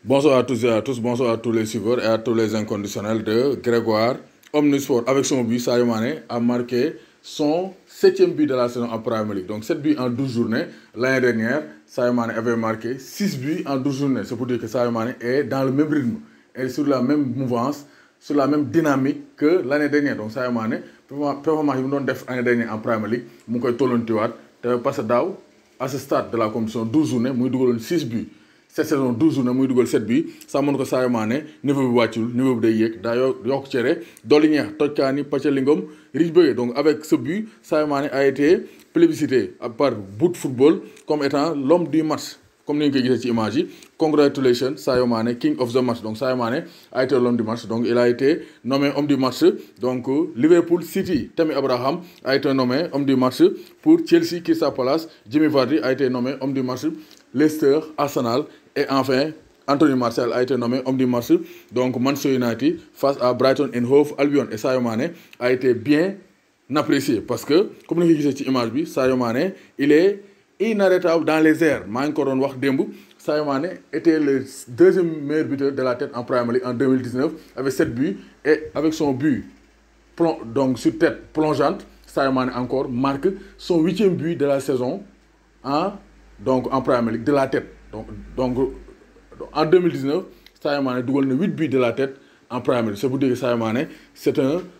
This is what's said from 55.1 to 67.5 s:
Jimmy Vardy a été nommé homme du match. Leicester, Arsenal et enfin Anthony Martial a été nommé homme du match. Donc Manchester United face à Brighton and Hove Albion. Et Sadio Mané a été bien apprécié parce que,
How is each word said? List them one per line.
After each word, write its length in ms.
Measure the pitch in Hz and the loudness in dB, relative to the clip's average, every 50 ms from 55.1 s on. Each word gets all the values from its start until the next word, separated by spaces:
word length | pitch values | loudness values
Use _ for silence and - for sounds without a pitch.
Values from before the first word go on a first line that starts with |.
| - - _ 104 | -18 -20 _ -4
Jimmy 200 | 113 151 156 151 | 0 2 2 4
Vardy 320 | - 139 127 117 147 156 | 4 2 2 2 0 0
a 140 | - 127 131 | 0 0 0
été 160 | 131 143 127 | 0 0 0
nommé 260 | 127 127 120 127 143 135 | 0 -2 -2 -4 -4 -4
homme 100 | 131 139 135 | -4 -4 -2
du 80 | 135 | -2
match. 240 | 131 127 123 - 147 156 196 - - - - - _ _ - | -2 -4 -4 -4 -6 -6 -6 -8 -16 -20 -20 -20 _ _ 0
Leicester, 460 | 123 147 156 151 - 151 139 139 156 156 - - - | 2 2 2 2 2 2 2 2 2 0 -4 -4 -4
Arsenal 460 | 147 139 - 151 127 117 117 131 156 - - - _ _ _ | -4 -2 -2 -2 -2 0 0 -2 -2 -4 -12 -20 _ _ _
et 100 | 135 143 - | -4 -2 0
enfin 420 | 135 135 131 127 131 127 143 160 156 - - _ _ _ _ - | 0 0 0 2 2 0 0 -2 -4 -10 -20 _ _ _ _ -2
Anthony 280 | 143 139 160 151 135 | 2 4 4 4 4
Martial 360 | 127 123 117 117 - 127 120 - | 2 0 0 0 0 -2 0 0
a 80 | 123 | 0
été 160 | 127 127 139 123 | 0 0 0 -2
nommé 240 | 120 117 123 135 131 | -2 -2 -2 -2 -2
homme 120 | 135 131 131 | -2 -2 0
du 80 | 131 | 0
match. 260 | 123 123 120 120 - 160 180 170 - - - - _ | 0 0 -2 2 2 0 0 0 -4 -18 -20 -20 _
Donc 260 | 104 123 127 127 123 127 | -2 -2 -2 0 0 0
Manchester 380 | 123 135 143 139 - 147 131 | 0 0 -2 0 0 0 0
United 440 | 123 123 120 113 113 127 156 180 170 - - _ | 2 0 0 -2 0 0 -2 -2 -2 -8 -20 _
face 240 | - - 139 139 - | -2 -2 0 0 2
à 120 | 123 123 120 | 0 0 2
Brighton 360 | 113 127 131 135 139 147 127 113 | 2 2 2 2 2 0 -2 0
and 100 | 120 120 120 | -2 0 4
Hove 240 | 139 143 147 147 - - | 4 4 4 2 0 -2
Albion. 300 | 143 147 143 143 127 - | 0 2 2 0 0 -2
Et 60 | 107 107 | -6 -6
Sadio 240 | - 139 131 131 | -2 -2 0 0
Mané 300 | 123 117 113 110 135 175 170 - - - - _ | 0 -2 -2 -2 -4 -4 -6 -10 -20 -20 -12 _
a 140 | 123 123 127 | 0 0 0
été 200 | 127 135 131 120 | 2 2 0 0
bien 420 | 110 104 143 147 147 165 190 196 - - _ _ _ _ _ _ _ _ _ 127 | 0 2 0 2 2 2 0 -4 -8 -16 _ _ _ _ _ _ _ _ _ -2
apprécié 460 | 151 147 151 147 135 131 - 127 101 | -2 0 2 0 0 2 0 -2 -2
parce 240 | - - 123 113 - | -2 -4 -6 -6 -2
que, 240 | - | 2